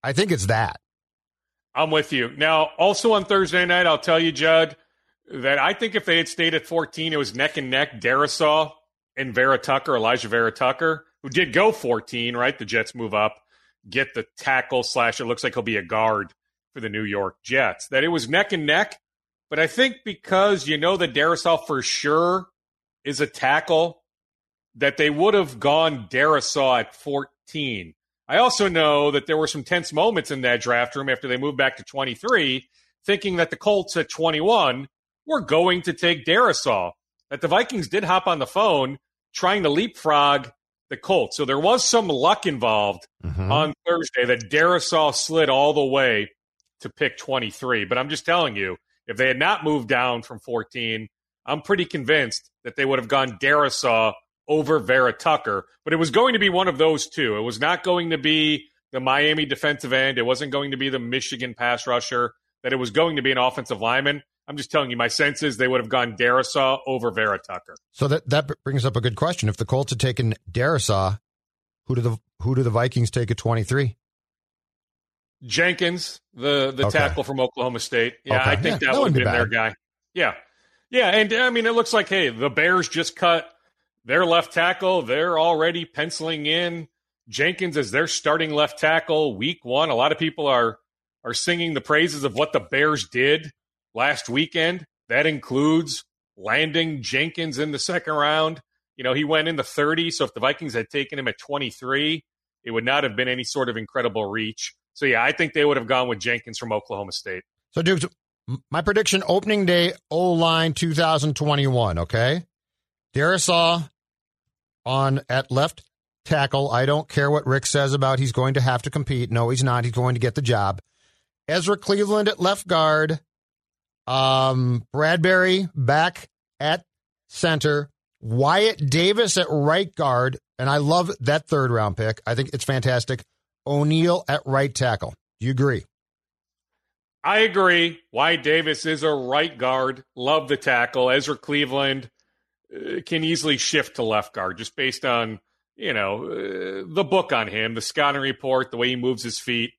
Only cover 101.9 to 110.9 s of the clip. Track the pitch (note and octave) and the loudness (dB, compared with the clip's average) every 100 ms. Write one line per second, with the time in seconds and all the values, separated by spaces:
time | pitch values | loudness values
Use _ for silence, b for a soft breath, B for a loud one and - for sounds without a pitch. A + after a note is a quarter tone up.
101.9 | C3+ D3+ D#3+ _ _ _ _ - A2+ A#2 | -2 0 -4 _ _ _ _ -6 -4 0
102.9 | C#3 C#3 G#2 B2+ B2+ A#2+ D3 B2 A2+ A2 | 0 0 -2 -2 -2 -4 -4 -2 -4 -6
103.9 | C3+ A#2+ A2 G#2 G#2+ A2 A2 - _ _ | -2 -2 -2 -4 -4 -6 -8 -12 _ _
104.9 | - C#3+ A2+ B2+ D#3 E3 D#3 D3 C#3+ A#2 | -4 0 2 2 0 -2 2 2 0 0
105.9 | C3 B2+ A2 A#2+ A#2+ - A2 A#2+ G#2+ - | 0 0 -4 -4 -4 -6 -12 -4 -4 -4
106.9 | G2+ G2 - - F#2 - _ _ - E3 | -10 -8 -10 -10 -12 -14 _ _ -2 0
107.9 | F#3 D#3 _ _ _ - B2 _ D3+ E3 | 0 -2 _ _ _ -12 -12 _ -4 0
108.9 | G#3 - F#3+ - F#3 F#3+ G#3+ F#3 F3 F3 | 0 2 0 0 0 2 0 2 2 2
109.9 | - _ D#3 F3+ E3+ E3 E3 E3 D3+ E3+ | -2 _ 0 2 2 2 2 0 0 -2